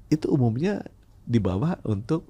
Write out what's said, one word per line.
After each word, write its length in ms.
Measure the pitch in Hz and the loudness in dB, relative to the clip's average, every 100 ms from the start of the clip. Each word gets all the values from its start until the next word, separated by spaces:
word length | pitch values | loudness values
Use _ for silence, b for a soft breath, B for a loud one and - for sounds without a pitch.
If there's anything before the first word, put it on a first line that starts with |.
| - | -2
itu 180 | 151 - | -2 2
umumnya 540 | 147 120 113 185 208 - - _ - | 2 2 2 -2 -4 -8 -18 _ -20
dibawa 560 | - 120 95 92 156 185 | -2 0 2 0 -2 -2
untuk 440 | - 101 123 160 | -4 -4 -2 -4